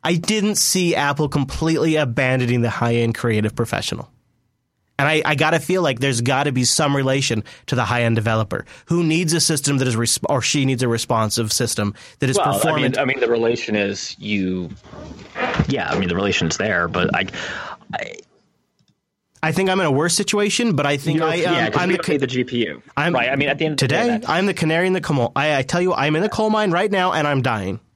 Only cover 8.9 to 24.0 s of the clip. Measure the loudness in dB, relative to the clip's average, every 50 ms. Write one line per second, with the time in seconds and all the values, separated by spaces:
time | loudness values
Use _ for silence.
8.9 | 0 2 2 2 2 2 2 2 2 0 2 0 0 0 0 0 0 2 2 2
9.9 | 0 0 0 0 -2 -2 0 0 0 0 0 0 0 0 2 0 0 0 0 0
10.9 | 0 -2 0 0 0 0 2 0 0 -2 -2 -2 0 -2 -2 -2 -2 -2 -2 -2
11.9 | -4 -6 -18 -20 -8 _ -2 0 2 2 2 2 0 0 0 0 0 0 0 0
12.9 | 0 0 0 0 0 0 2 2 2 2 2 0 0 0 -2 -2 0 0 0 0
13.9 | -2 -6 -8 -12 -12 -10 -6 -4 -2 -2 -2 -2 -2 -4 -6 -8 -12 -16 -20 -20
14.9 | -18 -18 -16 -16 -16 -18 -18 -16 -8 -6 -4 -4 0 -2 0 0 0 -2 -2 -2
15.9 | -2 -2 0 0 0 0 0 0 0 0 0 -2 -2 -2 -2 -2 0 0 0 0
16.9 | 0 0 0 0 0 0 -2 -4 -8 -10 -10 -10 -10 -10 -12 -12 -14 -16 -16 _
17.9 | -10 -10 -10 -10 -12 -16 -20 _ _ _ _ _ _ _ _ _ _ _ _ _
18.9 | _ _ _ _ _ _ _ _ _ _ -2 0 0 2 2 2 2 2 2 2
19.9 | 2 2 2 2 0 0 -2 0 0 0 0 0 0 0 0 2 2 2 2 0
20.9 | 0 0 -2 -2 0 0 0 0 0 0 0 0 2 2 0 0 0 0 2 2
21.9 | 0 0 0 0 0 0 0 -2 -2 -2 -2 -2 -2 -2 -2 -2 -4 -12 -16 -10
22.9 | -4 -2 0 0 2 2 0 0 0 0 0 0 0 0 0 -2 0 0 0 0
23.9 | 0 0